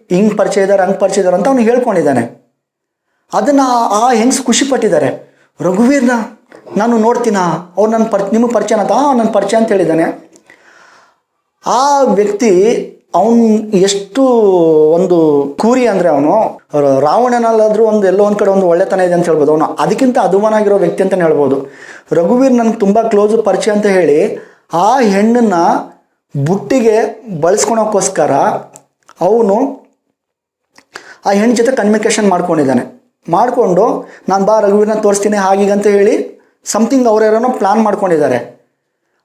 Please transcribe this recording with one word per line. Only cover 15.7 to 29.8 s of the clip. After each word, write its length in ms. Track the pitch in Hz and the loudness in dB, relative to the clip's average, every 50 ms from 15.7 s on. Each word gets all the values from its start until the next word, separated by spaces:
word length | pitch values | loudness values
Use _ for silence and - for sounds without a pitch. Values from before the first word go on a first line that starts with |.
| 247 254 247 | 2 2 0
ಅಂದ್ರೆ, 220 | 220 196 185 175 170 | 0 0 0 0 0
ಅವನು 520 | 147 143 147 151 190 220 202 - - - _ - - 147 143 139 135 135 | 0 0 0 0 0 0 0 -2 -6 -12 _ -6 -2 0 0 2 2 2
ರಾವಣನಲ್ಲಾದ್ರೂ 840 | 143 151 165 220 247 254 240 240 233 226 226 220 214 214 214 208 226 | 2 2 2 2 0 0 0 0 0 0 2 2 2 2 2 2 2
ಒಂದು, 220 | 220 214 214 196 | 2 2 2 0
ಎಲ್ಲೋ 180 | 185 185 202 208 | 0 2 2 2
ಒಂದ್ 140 | 208 208 202 | 0 0 0
ಕಡೆ 120 | 208 190 | 0 0
ಒಂದು 160 | 196 196 190 | 0 0 2
ಒಳ್ಳೆತನ 340 | 175 170 175 190 - 196 190 | 2 2 0 0 0 0 -2
ಇದೆ 140 | 185 175 175 | 0 0 0
ಅಂತ 120 | 175 - | 0 0
ಹೇಳ್ಬೋದು. 240 | 170 160 156 143 147 | 0 0 0 2 2
ಅವನು 140 | 156 156 147 | 2 0 0
ಅದಕ್ಕಿಂತ 540 | - - - 147 175 220 233 269 254 240 254 | -2 -2 -4 -2 -2 0 0 0 0 0 0
ಅಧ್ವಾನ 360 | 208 175 180 196 214 220 220 | 0 0 0 0 0 0 0
ಆಗಿರೋ 240 | 214 208 202 202 190 | 0 0 2 0 0
ವ್ಯಕ್ತಿ 240 | 180 170 - - | 0 -2 -2 -2
ಅಂತಾನೆ 200 | 190 190 196 180 | -2 -2 0 0
ಹೇಳ್ಬೋದು. 500 | 170 160 151 147 143 131 135 135 - - - - - - - - _ - | 0 0 0 0 0 0 -2 -4 -6 -10 -16 -20 -20 -20 -20 -18 _ -2
ರಘುವೀರ್ 420 | - 165 170 185 240 247 269 269 247 | -2 0 0 2 2 2 2 2 2
ನನ್ಗೆ 240 | 240 226 226 202 - | 2 0 0 -2 -2
ತುಂಬಾ 240 | 202 196 202 226 | 0 0 0 0
ಕ್ಲೋಸ್ 420 | 220 226 208 202 208 208 226 220 - | 0 0 0 0 0 2 0 0 0
ಪರಿಚಯ 260 | 196 185 185 - 220 | 0 -2 0 -2 -2
ಅಂತ 160 | 208 208 208 | -2 0 0
ಹೇಳಿ, 600 | 202 190 185 170 147 143 156 196 226 - - - - - _ _ - | 0 2 2 2 2 2 2 0 -2 -4 -10 -14 -20 -20 _ _ -6
ಆ 260 | - 170 196 214 254 269 | -4 0 0 2 2 2
ಹೆಣ್ಣನ್ನ 560 | 240 208 190 196 208 226 240 247 233 214 180 165 170 208 - - - - - _ _ _ _ _ _ _ - 143 139 | 0 0 0 0 0 0 2 2 0 0 0 0 0 0 0 -2 -6 -10 -20 _ _ _ _ _ _ _ -6 -4 -2
ಬುಟ್ಟಿಗೆ 800 | 156 196 208 - - 277 262 226 226 208 220 254 - - - 269 226 185 147 | -2 -2 -4 -2 -2 -2 0 2 2 2 0 -2 -2 -6 -12 -14 -12 -8 -2
ಬಳಸ್ಕೊಳಕ್ಕೋಸ್ಕರ 920 | 160 170 196 208 - - 226 220 214 220 214 190 180 185 - 170 151 139 139 143 170 214 - - - - - - _ _ _ _ _ _ - - | 0 0 0 0 0 0 0 -2 -2 -2 -2 -2 -4 -2 -2 -2 -2 0 0 0 0 -2 -2 -6 -10 -14 -20 -20 _ _ _ _ _ _ -10 -4
ಅವನು 680 | 165 185 220 233 220 196 196 226 269 277 - - | -2 0 2 2 2 0 0 0 -2 -4 -6 -12